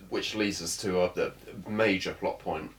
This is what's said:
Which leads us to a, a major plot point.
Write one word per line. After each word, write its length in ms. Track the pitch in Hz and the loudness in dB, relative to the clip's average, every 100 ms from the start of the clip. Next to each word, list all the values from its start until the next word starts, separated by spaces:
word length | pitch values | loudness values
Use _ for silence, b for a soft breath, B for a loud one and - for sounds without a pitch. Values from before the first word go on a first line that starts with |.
| - | -4
Which 260 | 104 - 107 | -2 0 2
leads 260 | 104 95 | 2 0
us 160 | 82 - | -4 -4
to 180 | 104 90 | 0 4
a, 40 | 90 87 | 4 2
a 120 | 80 - - - 90 | -2 -4 -14 -12 -4
major 460 | 107 110 95 87 | 2 4 4 0
plot 240 | - 95 - | -2 -2 -2
point. 320 | - 78 - | -4 -4 -6